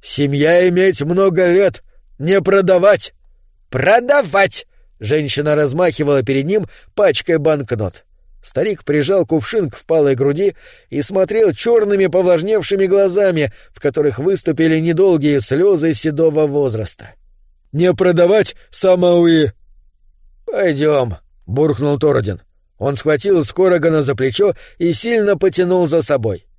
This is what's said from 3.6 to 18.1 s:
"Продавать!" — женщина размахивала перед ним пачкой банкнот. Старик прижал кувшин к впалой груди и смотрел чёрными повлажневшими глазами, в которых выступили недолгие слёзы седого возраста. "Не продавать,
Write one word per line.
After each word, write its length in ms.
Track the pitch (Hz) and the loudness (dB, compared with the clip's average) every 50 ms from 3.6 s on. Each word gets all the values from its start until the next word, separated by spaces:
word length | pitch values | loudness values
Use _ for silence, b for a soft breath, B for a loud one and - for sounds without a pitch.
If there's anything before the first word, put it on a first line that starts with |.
| _ _ | _ _
"Продавать!" — 960 | - 131 - 175 214 247 247 247 285 285 254 165 190 196 196 190 - - - _ _ - _ _ _ _ | -6 -2 2 4 2 2 4 2 0 0 0 0 0 0 0 0 0 -6 -8 _ _ -20 _ _ _ _
женщина 540 | - 104 139 156 151 135 - 139 147 151 151 | -4 -2 -2 -2 -2 -2 -4 -4 -2 0 0
размахивала 720 | 151 151 139 123 160 185 175 - - 151 143 143 135 120 | 0 0 0 0 0 0 0 0 -2 -2 0 0 0 0
перед 200 | 107 135 135 139 | 0 -2 -2 -2
ним 220 | 156 196 214 175 b b b b b _ | 0 -2 -2 -4 b b b b b _
пачкой 440 | - 208 185 147 - - - 170 160 | 0 2 2 2 0 -2 -2 -2 0
банкнот. 680 | 143 160 156 147 135 - 123 104 107 92 - - _ _ _ _ _ _ - - | 0 0 -2 -2 -2 -6 -6 -6 -6 -8 -8 -12 _ _ _ _ _ _ -20 -20
Старик 400 | - - - 131 160 214 202 - | -20 -10 -6 -4 -4 -4 -4 -8
прижал 420 | - - 147 151 143 143 196 190 165 | -6 -2 -2 -2 0 0 0 0 0
кувшин 440 | - 160 160 113 - - 220 185 139 | 0 -2 -4 -4 -2 -4 -4 -4 -4
к 60 | - | -6
впалой 400 | - - - 160 160 147 143 135 | -12 -6 -2 0 2 2 2 0
груди 400 | 120 135 143 143 156 196 202 b b b b b b b b | 0 0 -2 0 0 -2 -2 b b b b b b b b
и 120 | - 143 | -8 -6
смотрел 500 | 147 - 190 190 185 - 208 220 220 196 | -6 -4 0 -2 -2 0 2 0 2 0
чёрными 540 | - - - 226 233 226 208 202 202 196 190 | 0 -2 -2 2 2 2 2 2 0 0 0
повлажневшими 800 | 180 170 185 185 180 180 160 160 202 220 208 165 - 202 196 196 | 0 0 0 2 2 2 0 0 -2 -2 -2 -2 -2 -2 -2 0
глазами, 680 | 185 185 196 196 190 175 202 202 190 175 160 147 131 b b b b | 2 2 2 2 2 0 0 0 0 0 0 -2 -4 b b b b
в 80 | b - | b -6
которых 380 | - 143 135 160 147 147 120 - | -6 -4 -2 0 -2 -2 -2 -2
выступили 600 | 139 185 196 - - 170 151 123 160 165 160 160 | -2 -2 -2 -2 -2 -4 -2 0 0 0 0 0
недолгие 600 | 160 170 170 160 190 196 175 156 135 147 147 139 | 0 -2 0 2 2 2 2 2 0 0 0 0
слёзы 540 | - - 127 147 180 202 196 156 147 165 151 | -2 -2 -2 0 2 2 2 2 0 -2 -2
седого 520 | - - 160 147 143 160 160 147 151 151 147 | -2 -4 -4 -2 0 0 2 2 0 -2 0
возраста. 640 | 139 147 143 131 110 110 107 - - - - - - _ _ _ _ _ _ _ _ _ _ _ | 0 -2 -2 -2 -2 -4 -8 -8 -10 -14 -18 -20 -20 _ _ _ _ _ _ _ _ _ _ _
"Не 220 | - 147 175 180 175 | -4 0 0 0 2
продавать, 640 | - 190 180 | 2 2 2